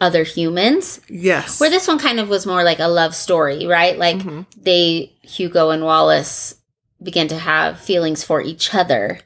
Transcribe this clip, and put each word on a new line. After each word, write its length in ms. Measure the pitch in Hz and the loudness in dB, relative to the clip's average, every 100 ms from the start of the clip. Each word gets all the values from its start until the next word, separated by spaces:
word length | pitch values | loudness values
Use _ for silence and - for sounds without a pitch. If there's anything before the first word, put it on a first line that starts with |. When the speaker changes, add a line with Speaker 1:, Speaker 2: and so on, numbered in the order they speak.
Speaker 1:
other 220 | 180 170 | 0 2
humans. 760 | 160 - 165 175 214 330 370 - - | 0 -2 -2 2 2 2 -2 -8 -12
Speaker 2:
Yes. 520 | 170 185 160 - - | -4 0 0 -2 0
Speaker 1:
Where 80 | 302 | 2
this 160 | 370 370 | 2 0
one 120 | 311 | 0
kind 200 | 294 233 | 0 -2
of 80 | 208 | -2
was 160 | 202 196 | -2 0
more 180 | 180 | 0
like 140 | 175 165 | 2 2
a 80 | 165 | 2
love 260 | 170 160 | 2 0
story, 520 | 170 - 170 147 147 170 | -2 0 2 2 -2 0
right? 320 | 170 175 - | 2 2 2
Like, 180 | 175 185 | 0 -2
Speaker 2:
Mm-hmm. 240 | 185 151 185 - | -6 -12 -14 -6
Speaker 1:
they, 520 | 185 175 170 165 - _ | 2 2 2 0 -6 _
Hugo 460 | - - 180 175 160 | -16 -8 -2 2 2
and 140 | 160 | 0
Wallace, 720 | 160 160 156 156 131 - - - _ _ _ _ | 2 4 4 2 0 -4 -6 -8 _ _ _ _
began 260 | 175 170 156 | -6 -2 -2
to 100 | 160 | -4
have 400 | 165 156 160 165 | -2 0 0 -4
feelings 440 | - 180 160 156 | -2 0 0 -4
for 160 | - 151 | -2 -2
each 320 | - 165 - | -2 -6 -2
other. 460 | 196 170 120 101 - | 0 2 0 -2 -6